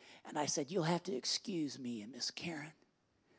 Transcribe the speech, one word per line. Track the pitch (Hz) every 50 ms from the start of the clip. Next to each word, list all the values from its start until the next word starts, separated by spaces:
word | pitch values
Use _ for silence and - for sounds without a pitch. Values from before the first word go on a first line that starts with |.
| - - - - -
And | - - 151
I | 143
said, | - - 165 143 131
"You'll | 185 185 156
have | 165 175 170 -
to | - -
excuse | 123 - - - - - 233 190 165 151 135 120
me | 127 127 120 120 107
and | 104 113
Miss | - 120 - -
Karen, | - - - 175 165 147 147 160 - _ - _ _ _ _ _ _ _ _ _ _